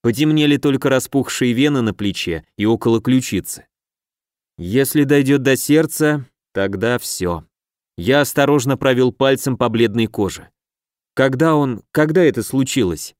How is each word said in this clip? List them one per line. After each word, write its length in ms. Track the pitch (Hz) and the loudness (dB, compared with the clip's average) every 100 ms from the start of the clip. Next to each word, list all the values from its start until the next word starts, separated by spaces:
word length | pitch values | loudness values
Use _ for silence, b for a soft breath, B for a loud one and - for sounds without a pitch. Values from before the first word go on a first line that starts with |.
Потемнели 540 | 117 113 151 156 147 143 | -2 0 0 2 2 2
только 320 | 147 135 139 | 0 0 0
распухшие 640 | 131 - - - - 127 | 0 0 -4 -4 -2 0
вены 300 | 120 147 139 | 2 0 0
на 100 | 113 | -2
плече 520 | 95 104 90 - 80 - - | -2 -6 -4 -6 -8 -10 -2
и 80 | |
около 380 | 107 113 117 113 | 0 0 0 0
ключицы. 640 | 120 127 120 98 - - _ _ _ _ _ _ _ _ _ - | 2 0 0 -6 -6 -16 _ _ _ _ _ _ _ _ _ -14
Если 480 | 87 120 135 156 | -2 0 0 0
дойдет 380 | 139 147 135 143 | 2 2 2 2
до 140 | 131 127 | 2 0
сердца, 720 | - 151 160 - 151 151 127 _ _ | 2 2 2 0 -2 -2 -8 _ _
тогда 460 | 95 98 98 110 123 | -6 -4 -2 -2 -2
все. 460 | - - 90 82 - _ _ _ _ - | -6 -6 -4 -6 -10 _ _ _ _ -6
Я 260 | 87 139 | 0 2
осторожно 540 | 139 - 139 147 123 131 | 2 0 2 2 0 0
провел 360 | 135 127 127 | 0 2 0
пальцем 440 | - 135 135 139 120 | 2 0 0 -2 -2
по 120 | 120 | -2
бледной 380 | 110 117 110 110 | 2 2 2 -2
коже. 420 | - 95 - - _ _ _ _ _ _ | -2 -4 -6 -20 _ _ _ _ _ _
Когда 400 | - 135 131 165 | 0 0 2 2
он... 280 | 151 139 110 _ | 2 0 -4 _
когда 300 | - 151 165 | -2 2 4
это 200 | 160 117 | 2 2
случилось? 720 | 104 135 131 139 95 78 - | -4 -2 -2 0 -2 -2 -10